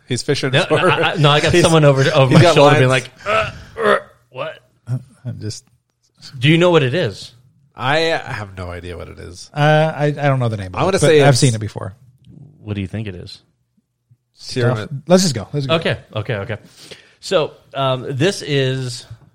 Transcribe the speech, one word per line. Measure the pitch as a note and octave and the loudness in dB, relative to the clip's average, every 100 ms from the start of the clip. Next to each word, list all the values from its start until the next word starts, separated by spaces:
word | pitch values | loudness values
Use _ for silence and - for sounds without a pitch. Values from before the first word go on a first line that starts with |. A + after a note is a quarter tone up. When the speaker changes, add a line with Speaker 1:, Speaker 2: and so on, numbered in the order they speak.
| - | -8
Speaker 1:
he's | B2 | -6
fishing | - C#3 C#3 | -4 -2 0
Speaker 2:
No, | C3+ | -2
Speaker 1:
for | F#3+ - | 0 0
Speaker 2:
no, | F3 | 2
I, | D3 E3 | 2 0
I, | - | 2
no, | C#3+ | 4
I | D3 | 4
got | D#3 | 2
Speaker 1:
he's, | F3 | 4
Speaker 2:
someone | E3+ D#3+ D3 | 4 6 4
over, | C3+ | 4
over | C#3 D#3 C3 | 2 2 4
Speaker 1:
he's | C#3+ | 6
Speaker 2:
my | |
Speaker 1:
got | E3+ | 6
Speaker 2:
shoulder | D3+ C#3+ D3+ | 6 6 6
being | B2+ | 4
Speaker 1:
lines. | C3 - | 0 -4
Speaker 2:
like, | - G3 | -12 -4
"Uh, | G#3+ G#3+ - - - | -4 -4 -10 -16 -4
uh, | G#3+ G3+ - _ _ | 0 0 -4 _ _
what?" | B2+ D#3 - _ _ - B2+ - _ | -12 -12 -14 _ _ -8 -8 -8 _
Speaker 3:
I'm | B2 G2+ | -14 -12
just | G#2+ - _ _ _ _ _ _ - C3 | -12 -14 _ _ _ _ _ _ -20 -2
Speaker 2:
Do | C3+ | 2
you | E3 | 4
know | F3+ | 4
what | E3 | 2
it | B2+ | 2
is? | D#3+ A#2+ F#2 - _ _ _ _ | -2 -4 -6 -18 _ _ _ _
Speaker 1:
I | - B2 D#3 | -8 -2 -2
have | E3 D#3 - G#2+ G2+ F#2+ | -2 -4 -6 -12 -12 -12
no | F2+ | -12
idea | F2 F2 E2+ | -12 -12 -14
what | E2+ | -14
it | E2 | -16
is. | F2 F2 - | -18 -20 -12
Speaker 3:
Uh, | D3 D3+ D#3 D#3+ C3+ | 0 2 2 0 -2
I, | D3 | -4
I | |
don't | C#3+ C#3+ C3+ | -2 -2 0
know | A#2+ | -2
the | G#2 | -4
name | F#2+ | -8
of | |
Speaker 1:
I'm | F#2 | -4
Speaker 3:
it, | E3+ | -2
Speaker 1:
gonna | |
Speaker 3:
but | F#3+ | 2
Speaker 1:
say | C#3+ D3+ | 4 6
Speaker 3:
I've | C#3 | 6
Speaker 1:
it's | B2 | 4
Speaker 3:
seen | C3+ | 2
it | A2 | 0
before. | G#2 - - - _ _ _ - - _ | -6 -10 -12 -14 _ _ _ -20 -20 _
Speaker 2:
What | G#2 | -10
do | G2+ | -6
you | F#2+ | -6
think | G#2+ G#2+ | -8 -10
it | |
is? | F2 F2+ - _ _ _ _ _ _ _ _ _ | -12 -16 -20 _ _ _ _ _ _ _ _ _
Speaker 3:
Stuff. | _ - B2+ A#2+ A2+ | _ -10 -2 -2 -2
Speaker 1:
Tiramisu. | G2+ C3+ - | -6 -8 2
Speaker 3:
Let's | F#3 | 2
just | F#3 | 2
go. | A2 F#2 | -4 -6
Let's | D3 C3+ | -6 -2
go. | E3 | -2
Speaker 2:
Okay, | E3+ - - | -2 -6 -8
okay, | A2 G#2 G#2 | -10 -6 -6
okay. | G2 G#2+ - - - - _ _ | -6 -10 -12 -20 -20 -20 _ _
So, | - F#3 C#3 - _ | -2 -2 -2 -8 _
um, | C3+ C3+ B2+ A#2+ C3 | -4 -4 -4 -6 -2
this | F3+ G3 | -2 -2
is, | - C#3 C3 C3 B2+ B2 - - _ | -4 -2 -2 -4 -8 -12 -16 -20 _